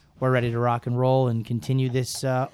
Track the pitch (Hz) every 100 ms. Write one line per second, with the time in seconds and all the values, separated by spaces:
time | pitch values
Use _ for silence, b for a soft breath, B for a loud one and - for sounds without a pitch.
0 | b - 131 127 120 117 120 120 - 123
1 | 127 131 127 113 107 120 - 131 131 127
2 | 123 - 135 127 135